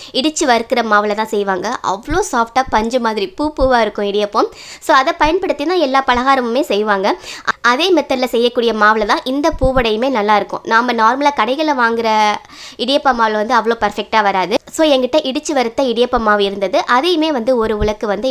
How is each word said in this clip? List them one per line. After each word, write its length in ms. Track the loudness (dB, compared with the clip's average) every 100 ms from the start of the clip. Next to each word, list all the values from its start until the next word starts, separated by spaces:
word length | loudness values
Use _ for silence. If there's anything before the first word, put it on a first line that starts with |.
| -6 -2
இடிச்சு 280 | -2 0 0
வறுக்கிற 320 | 0 0 -2 0
மாவுல 260 | 0 0 -2
தான் 100 | -2 -2
செய்வாங்க. 340 | -2 -2 -4 -4 -4
அவ்வளோ 300 | -6 -4 -4 -2
சாஃப்டா 320 | -2 0 0 0 0
பஞ்சு 260 | 0 -2 -2
மாதிரி 200 | -2 -6 -4
பூ 100 | -4 0
பூவா 200 | 2 2 2
இருக்கும் 240 | -2 -2
இடியப்பம். 380 | -2 -2 0 -2 -4 -20 -12 2
So 60 | 2
அதை 120 | 2 0
பயன்படுத்தி 420 | 0 0 -2 -2 0
தான் 120 | 0 2
எல்லா 140 | 0 2
பலகாரமுமே 540 | 0 2 2 2 -2 0
செய்வாங்க. 340 | -2 0 0 0 -2 -8 -12 -8
அ-, 80 | -2 0
அதே 160 | 0 2 2
மெத்தட்ல 300 | 0 -2 -2 0
செய்யக்கூடிய 380 | 0 0 0 2
மாவுல 260 | 2 2 0
தான் 100 | -2 -2
இந்த 160 | -2 -2 0
பூவடையுமே 500 | 0 2 0 0 0 0
நல்லா 200 | 2 2
இருக்கும். 240 | 0 -8 0
நாம 240 | 0 2 2
நார்மலா 300 | 2 2 0 0
கடைகள்ல 340 | -2 0 0 0
வாங்குற 260 | 0 0 0 2 2 0 -8 -20 -18 -6 0
இடியப்ப 300 | 0 2 0
மாவுல 200 | 0 0
வந்து 140 | 0 0
அவ்வளோ 160 | 0 -2 -2
பர்ஃபெக்ட்டா 360 | -4 -2 0 2
வராது. 260 | 0 0 -2 -4 0
So 80 | 2 2
என்கிட்ட 220 | 2 0 0
இடிச்சு 220 | -6 -2 -2
வறுத்த 200 | -2 -2 -2
இடியப்ப 240 | 0 0 0 0
மாவு 160 | 2 0
இருந்தது, 280 | -2 -2 -2 0 0
அதையுமே 300 | 2 0 0 -2
வந்து 160 | 0 0
ஒரு 120 | 0 0
உலக்கு 240 | -2 -2 -4
வந்து 160 | -2 -2